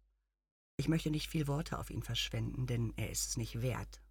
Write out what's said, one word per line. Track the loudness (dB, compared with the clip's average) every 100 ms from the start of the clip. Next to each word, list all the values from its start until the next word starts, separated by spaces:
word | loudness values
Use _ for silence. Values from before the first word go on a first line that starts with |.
| _ _ _ _ _ _ _ -2
Ich | 4
möchte | 4 4
nicht | 2 2
viel | 0 2
Worte | 0 0 -4
auf | -4
ihn | -4
verschwenden, | -2 -2 0 0 -2 0 0
denn | 2 0 0
er | -2
ist | 0 0
es | -2
nicht | -2 -2
wert. | 0 -2 -4 -12 -20